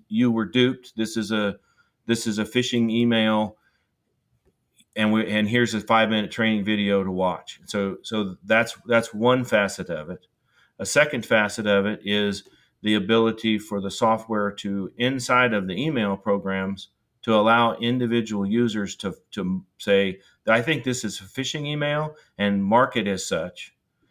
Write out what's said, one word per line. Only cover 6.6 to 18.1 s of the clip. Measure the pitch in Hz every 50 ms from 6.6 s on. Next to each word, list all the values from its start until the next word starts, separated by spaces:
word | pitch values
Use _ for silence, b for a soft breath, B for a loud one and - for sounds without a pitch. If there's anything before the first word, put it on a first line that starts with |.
| 95
video | 107 107 104 101 101 101 98 95
to | 95
watch." | 92 92 92 90 85 - - - - - 92
So, | - - 104 98 98 90 -
so | - - 113 110 104 95 90 - -
that's, | 101 110 113 117 - - - _
that's | 113 117 117 113 - -
one | 104 113 123 127 131 123
facet | - 117 107 101 95 - - 90 -
of | 85 78 78 82
it. | 90 - _ _ _ _ _ _ _ _ _ _ _ -
A | 101
second | - - 143 151 147 - 120 107
facet | - 117 110 104 101 - - 104
of | 104 101 98 98
it | 104 107 - -
is | 101 104 104 104 101 101 101 - b b b b b b _
the | - 107 107
ability | 107 95 101 113 113 113 113 110 110 - 113 107 104
for | 104 - 104 101
the | 98 98
software | - - 120 113 113 110 - - 110 107 104 101 101
to, | - - 101 98 98 95 - -
inside | - 120 127 135 127 123 - 127 123 123 120 110
of | 101 95
the | 92 92 92
email | 139 160 147 120 107 101 98
programs, | 98 - 110 101 98 90 95 95 95 95 95 98 - - - _ _ _ _ _ _
to | - 117 110
allow | 107 104 113 113 117 117 117 -
individual | - 117 117 127 127 123 113